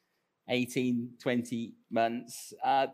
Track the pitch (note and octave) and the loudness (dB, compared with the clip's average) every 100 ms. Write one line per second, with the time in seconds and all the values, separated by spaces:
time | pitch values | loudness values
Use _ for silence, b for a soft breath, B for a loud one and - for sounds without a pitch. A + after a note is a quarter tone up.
0 | _ _ _ _ - B2 B2 C3+ B2+ A#2+ | _ _ _ _ -2 0 0 0 2 0
1 | B2 - C#3 B2 A#2 A#2 A2 - - A2+ | -2 -4 0 0 0 -4 -6 -10 -4 2
2 | A#2 A#2+ - - - C#3 B2+ C3+ C3+ | 2 0 -8 -14 -14 -4 2 4 4